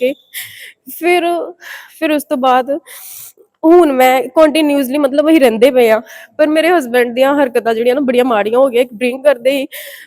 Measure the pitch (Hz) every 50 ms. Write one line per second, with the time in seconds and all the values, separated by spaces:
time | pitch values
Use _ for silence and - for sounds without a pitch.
0 | 247 254 285 - _ _ - - - - - - - - - _ _ - - -
1 | 320 349 349 349 330 339 349 330 - 349 359 - - - - - - - - -
2 | 320 320 311 294 - - 302 262 254 262 247 254 254 269 277 339 - - - -
3 | - - - - - - - _ _ _ _ _ - 320 339 359 349 294 269 254
4 | 254 254 254 262 247 - - 330 320 311 254 320 320 294 285 285 277 240 262 302
5 | 294 262 262 294 285 311 320 320 277 240 226 220 233 285 254 254 240 220 220 220
6 | 240 - - - - - _ - 302 302 302 320 320 330 359 339 269 233 233 247
7 | 240 247 233 254 262 277 285 285 285 247 233 240 208 226 226 220 240 247 247 294
8 | 285 247 240 240 247 262 233 208 202 214 226 247 269 277 226 240 262 247 247 202
9 | 247 247 240 269 262 294 269 240 233 262 285 277 269 - - - - - - -
10 | -